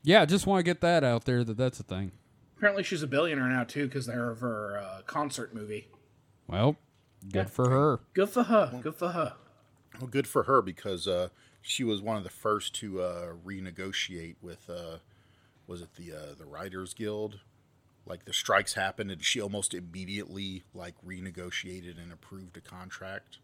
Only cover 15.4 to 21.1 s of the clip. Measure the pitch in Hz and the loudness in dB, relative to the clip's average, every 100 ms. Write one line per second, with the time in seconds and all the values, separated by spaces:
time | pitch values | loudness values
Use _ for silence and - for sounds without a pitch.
15.4 | _ _ - 87 82 - 85 78 73 71 | _ _ -14 -12 -12 -16 -14 -12 -14 -16
16.4 | 76 73 95 95 92 - 107 104 107 104 | -16 -12 -10 -8 -10 -6 -6 -4 -6 -8
17.4 | _ _ _ _ _ _ - 90 - - | _ _ _ _ _ _ -14 -14 -4 -4
18.4 | - 98 - - 95 - 101 87 - 123 | 4 4 4 -2 -2 -2 -8 -2 -2 0
19.4 | 101 101 - 90 87 90 92 101 101 98 | -2 -4 -4 -6 -10 -10 -8 -8 -8 -8
20.4 | 98 92 _ - 85 - 87 | -8 -8 _ -14 -14 -14 -14